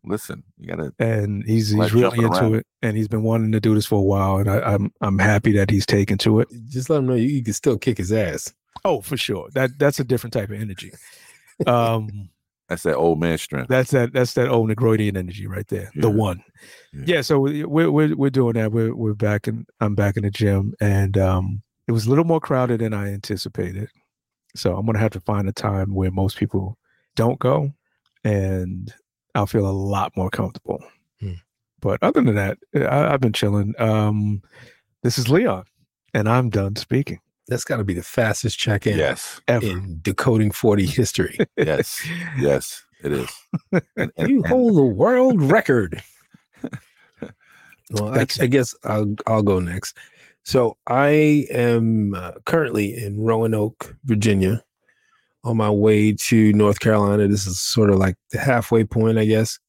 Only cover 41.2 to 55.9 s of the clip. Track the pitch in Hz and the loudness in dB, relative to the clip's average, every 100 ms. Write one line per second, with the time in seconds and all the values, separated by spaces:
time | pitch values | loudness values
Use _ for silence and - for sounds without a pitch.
41.2 | 90 - 202 - 151 73 - - 151 175 | -2 -2 -4 0 0 0 -2 -6 -8 -10
42.2 | 170 143 131 69 - - - _ 71 71 | -8 -2 0 0 -2 -14 -20 _ -6 -6
43.2 | 62 - _ - _ 185 - - 160 - | -6 -12 _ -10 _ -4 -4 -6 -8 -4
44.2 | 160 269 165 254 240 196 131 98 175 254 | 0 0 2 2 4 4 4 4 2 4
45.2 | 262 226 139 202 - 127 92 78 - _ | 4 4 4 2 4 2 0 -6 -14 _
46.2 | _ _ _ _ - - _ _ _ _ | _ _ _ _ -14 -14 _ _ _ _
47.2 | - - _ _ _ _ - 107 104 131 | -18 -18 _ _ _ _ -10 -6 -2 0
48.2 | 123 - 123 135 123 - - 107 107 104 | -2 0 2 2 0 -4 -4 -2 -2 -2
49.2 | - 110 104 92 87 92 - - - _ | 0 2 2 0 -2 -6 -10 -14 -20 _
50.2 | _ _ - 135 120 - - 123 143 151 | _ _ -2 2 2 -2 -4 2 4 4
51.2 | 151 147 131 123 120 117 113 110 104 98 | 4 2 0 0 2 2 2 0 0 -4
52.2 | 90 - - 165 143 113 101 120 104 101 | -8 -12 -2 -2 0 -2 -2 -4 -8 -4
53.2 | 110 113 113 110 107 - - - 135 107 | 0 0 0 0 -2 -6 -16 -10 -2 0
54.2 | 110 101 95 110 - _ _ _ _ _ | 2 4 2 0 -6 _ _ _ _ _
55.2 | _ _ 120 113 107 104 107 | _ _ -4 0 2 4 4